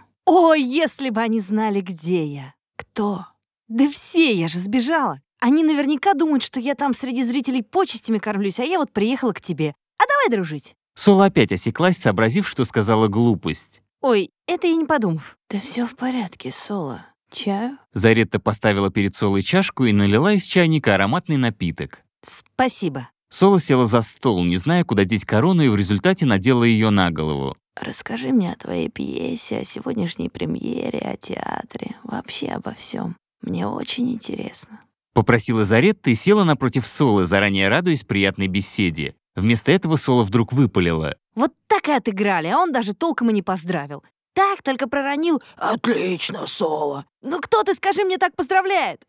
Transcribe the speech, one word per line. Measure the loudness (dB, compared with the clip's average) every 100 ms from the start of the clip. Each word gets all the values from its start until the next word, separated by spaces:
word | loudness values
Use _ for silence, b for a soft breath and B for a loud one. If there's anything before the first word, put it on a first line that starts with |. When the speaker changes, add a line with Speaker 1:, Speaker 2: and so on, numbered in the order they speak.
| _ _
Speaker 1:
О, | 2 6 6
если | 4 2 0 -2 -2 -4
бы | -2
они | -2 -2
знали, | -2 -2 0 -2
где | -4 -8 -2 -2
я. | -2 -8 -14 -20 _ -20
Кто? | -12 -6 -4 -4 -10 _ _ _ -8
Да | -2 -2
все, | -2 -2 2 2
я | 2 0
же | -2
сбежала. | -2 -2 0 0 -2 -4 _ _
Они | 2 4
наверняка | 4 2 0 0 2
думают, | 2 2 0
что | -2 -4
я | -4 -2
там | -2
среди | -2 -4 -2
зрителей | -2 -2 -2 -2
почестями | -2 -2 0 -2 -2 -2
кормлюсь, | -2 -2 -2 -2
а |
я | -2 -2
вот | -2
приехала | 0 0 0 -2
к | -4
тебе. | -6 -4 -4 -6 _ -2
А | 0
давай | 2 2
дружить. | 0 -2 -8 -14 -20 _
Speaker 2:
Соло | 0 6 8
опять | 6 4 2
осеклась, | 0 -4 0 2 2
сообразив, | 2 2 2 2 -2
что | -2
сказала | -2 0 2 4 2
глупость. | 2 2 2 -2 -6 -10 -20 _ _
Speaker 1:
Ой, | 0 2 0 _ -6
это | -2 0
я | 0
не |
подумав. | 0 0 0 -2 -6 -20 -10
Да | -8
всё | -6 -4 -6
в | -6
порядке, | -6 -4 -6 -10 -10
Соло. | -8 -6 -6 -6 -8 -14 _ _
Чаю? | -8 -4 -2 -4 -8 _
Speaker 2:
Заретта | 2 4 4 2 -2
поставила | -2 -2 0 2 0
перед | 0 -2 0
Солой | 0 0
чашку | 0 0 0 0 2
и |
налила | 4 4 4 4
из | 2
чайника | 0 2 4 2 4
ароматный | 2 2 -2 -2 0
напиток. | 0 -2 -4 -6 -10 -12 _ _
Speaker 1:
Спасибо. | -8 -6 -6 -2 0 0 -4 -6 -12 _ _
Speaker 2:
Соло | 2 4 6
села | 4 4 4
за | 2
стол, | 2 -2 0 2
не | 2 0
зная, | 0 0
куда | 2 2
деть | 2 0
корону, | 0 2 2 4
и | 4
в |
результате | 2 2 2 2 2
надела | 2 2 4 4
её | 4 4 4
на | 4 2
голову. | 0 -2 -4 -4 -8 _ -14
Speaker 1:
«Расскажи | -10 -8 -8 -6 -2
мне | 0 0
о | -4
твоей | -6 -4 -4
пьесе, | -6 -6 -6 -6 -6 -6 -6
о |
сегодняшней | -6 -8 -6 -4 -4 -6 -8
премьере, | -6 -6 -6 -6 -6 -6 -6
о | -8 -10
театре, | -10 -10 -8 -8 -10 -12 -12 -14
вообще | -12 -12 -10 -8 -8
обо | -8 -10
всём. | -10 -8 -8 -8 -12 _ _
Мне | -8 -6 -6
очень | -6 -8 -4 -4
интересно», | -6 -8 -10 -10 -12 -14 -18 _ _ _
Speaker 2:
попросила | 0 2 2 2 0
Заретта | 2 4 4 2 0
и |
села | 2 4 4
напротив | 4 2 0 -2 -2
Солы, | 0 2 4
заранее | 4 4 2 2 2
радуясь | 2 2 -2
приятной | -2 0 0 0 -2
беседе. | -2 -4 -2 -2 -2 -8 -12 _
Вместо | -2 0 0 2
этого | 0 2 -2
Соло | 2 2
вдруг | 2 0 0
выпалила. | 2 2 2 0 0 -4 -8 _
Speaker 1:
«Вот | -2 -2 -4 -2
так | -2 0
и |
отыграли, | -2 -2 -2 -2 -2 0
а | 0
он | 0
даже | 0 -4
толком | -4 -4 0 0
и |
не | 0
поздравил. | -2 -4 -4 -6 -8 -14 b _ _
Так | 0 0 0
только | -4 -4 -2
проронил: | -2 -2 -2 0 0 B -8
'Отлично, | -4 -2 0 0 -2 -4 -4 -6 -4
Соло!' | -2 0 -2 -4 -6 -10 _
Ну | -8 -6
кто | 0 2
ты, | 2
скажи | 0 0 0
мне, | 0 0
так | -2
поздравляет?» | -2 0 0 2 0 -2 -6